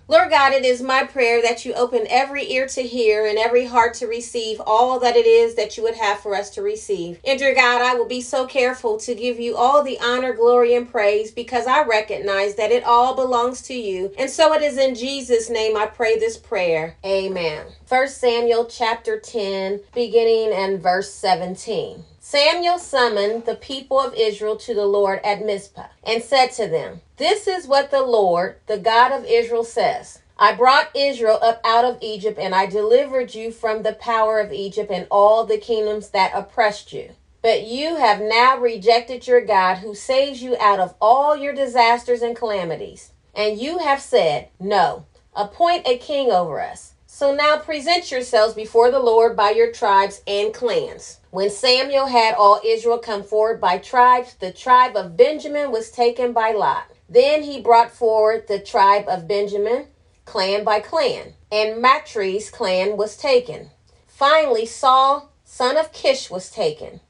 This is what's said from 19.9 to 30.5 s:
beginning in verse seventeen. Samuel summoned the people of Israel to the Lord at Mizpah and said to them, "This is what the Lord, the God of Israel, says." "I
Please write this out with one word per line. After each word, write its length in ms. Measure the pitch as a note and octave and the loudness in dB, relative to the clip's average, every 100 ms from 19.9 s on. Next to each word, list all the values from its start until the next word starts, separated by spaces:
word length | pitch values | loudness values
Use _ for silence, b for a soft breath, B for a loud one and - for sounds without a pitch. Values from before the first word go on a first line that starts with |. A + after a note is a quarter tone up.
beginning 640 | A#3+ A#3 A3+ A3+ A3+ A3 F#3+ | -6 0 2 4 2 0 -2
in 220 | F#3+ F#3+ | -2 -2
verse 320 | F3+ F#3 G3 | 0 0 -2
seventeen. 960 | - F#3+ F3 F3+ F#3 - F#3 - - - _ | -6 -2 -2 -4 -10 -8 -6 -6 -12 -20 _
Samuel 580 | - C#4+ D4 E4+ F4 F4+ | -4 0 2 2 0 -2
summoned 680 | - C4+ A#3+ G3+ G3+ A#3 A#3 | -2 0 0 0 -2 -4 -6
the 100 | G#3+ | -8
people 460 | - C4+ C4+ C4+ | -10 -12 -4 -2
of 120 | B3+ | 0
Israel 440 | - A3 G3+ G#3+ G#3+ | -2 -2 -2 -6 -6
to 160 | - | -6
the 120 | G#3 G3+ | -2 0
Lord 360 | G3+ G3 G3 | 2 0 -2
at 220 | G#3 G3+ G#3+ | -4 -4 -4
Mizpah 420 | G3+ - - - _ - | -6 -8 -20 -20 _ -6
and 160 | A#3 | -6
said 260 | A#3 C4+ B3+ | 0 2 2
to 200 | - G3+ | -2 -4
them, 320 | D#3+ G#2+ F3 _ - | -4 -6 -14 _ -4
"This 320 | D#4 G#4 - | -2 -2 -2
is 200 | F#4 C4 | -6 0
what 220 | C#4 C#4 | 0 2
the 120 | C#4 | 0
Lord, 560 | C4 A3+ F#3+ E3+ F#3+ - - | 2 2 2 2 -2 -6 -8
the 100 | G#3+ | -4
God 360 | A3 A#3 B3+ | 2 4 4
of 100 | C4+ | 0
Israel, 400 | - A#3 A#3 A#3 | 0 0 2 -2
says." 560 | A3+ A#3 F3+ - - - _ - | -4 -2 -2 -2 -10 -20 _ 2
"I 140 | G#3 | 2